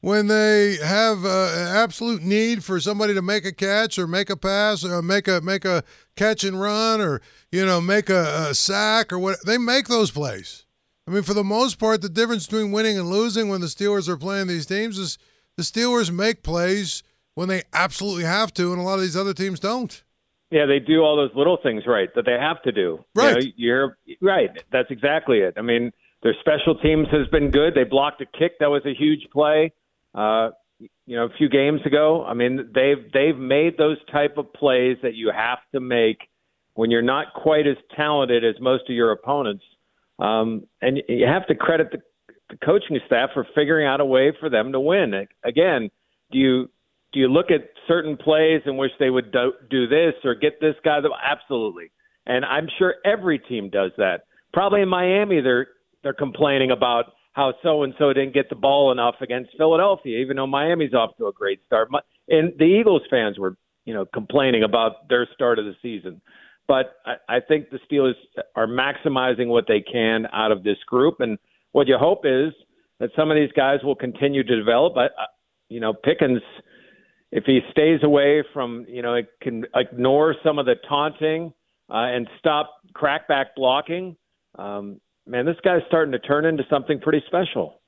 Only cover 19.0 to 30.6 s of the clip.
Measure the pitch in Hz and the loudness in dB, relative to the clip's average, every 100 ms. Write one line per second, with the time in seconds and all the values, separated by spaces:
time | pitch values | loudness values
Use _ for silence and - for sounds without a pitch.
19 | 185 165 196 170 190 185 190 247 240 - | -2 -2 -4 -4 -6 -4 -4 -4 -6 -12
20 | _ _ _ _ _ 156 143 139 123 160 | _ _ _ _ _ 0 4 2 4 4
21 | 156 151 139 131 147 175 143 110 110 113 | 4 4 0 2 2 2 0 -4 0 0
22 | 92 - 117 120 147 165 135 104 90 80 | 0 -2 0 0 0 -2 -4 0 -2 -2
23 | - 196 277 123 131 - 120 123 135 - | -6 2 4 4 0 -2 0 0 -2 -6
24 | - - 185 190 123 - - 127 123 123 | -20 -2 0 2 0 -4 -6 -4 -4 -2
25 | 143 156 - 117 92 87 117 120 120 - | -2 -2 2 2 2 -2 -2 -2 -2 -8
26 | _ _ 117 113 - 151 165 156 151 156 | _ _ -2 0 0 0 2 2 2 2
27 | 151 151 131 160 143 135 156 151 120 135 | 2 0 2 0 2 2 2 2 2 2
28 | 143 - 131 - 170 170 147 143 143 135 | 0 -4 -14 -2 -2 0 0 0 -2 -2
29 | 151 151 - 139 151 156 160 _ _ _ | 0 0 -2 0 2 2 0 _ _ _
30 | _ - 107 110 113 - | _ -4 0 0 0 -4